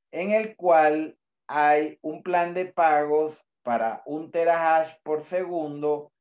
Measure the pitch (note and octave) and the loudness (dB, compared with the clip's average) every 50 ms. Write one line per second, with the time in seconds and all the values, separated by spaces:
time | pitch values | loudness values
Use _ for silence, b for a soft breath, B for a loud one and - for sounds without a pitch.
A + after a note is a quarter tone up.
0 | _ _ - D#3+ F3+ G3+ G#3+ A3 G#3+ G#3+ - - F3 F3+ E3 D#3 D#3 D3+ D3+ D#3 | _ _ -10 -8 -4 0 0 0 -2 -2 -8 -2 2 4 6 6 6 4 2 0
1 | D#3 D3+ - _ _ _ _ _ _ - C#3+ D3+ D3 D3 D3+ D3+ D#3 D3+ - _ | -4 -6 -10 _ _ _ _ _ _ -6 -2 2 4 4 4 2 0 -2 -8 _
2 | - D#3 D#3 - - F3+ F3 F3 F3 F3 F3 F3+ F3+ F3+ - - E3 D#3+ D3+ D3 | -12 -12 -10 -10 -6 -2 0 0 0 0 -4 -6 -6 -6 -2 2 2 4 4 2
3 | D3 D3 D3+ D3+ D#3 D#3 D3+ _ _ _ _ _ - B2 A#2 A2+ A2+ A2+ A2 - | 2 2 0 0 0 -2 -6 _ _ _ _ _ -6 -4 -2 -2 -2 -2 -4 -8
4 | - C#3+ D3 D#3 D#3+ D3+ - E3+ E3+ E3+ E3 E3 E3 D#3+ D#3+ D#3+ D#3+ D#3+ - _ | -10 -10 -10 -10 -10 -8 -4 -2 0 2 2 2 2 2 2 2 0 -2 -8 _
5 | - D#3 D#3 D3+ D3+ - F3+ F3+ F#3 F3 F3 E3 D#3 D3 C#3+ D3 D3 D3+ D3+ D3 | -6 -6 -6 -6 -4 -6 -6 -6 -4 -4 -6 -6 -6 -6 -6 -4 -2 -2 -2 -2
6 | D3 - _ _ | -6 -14 _ _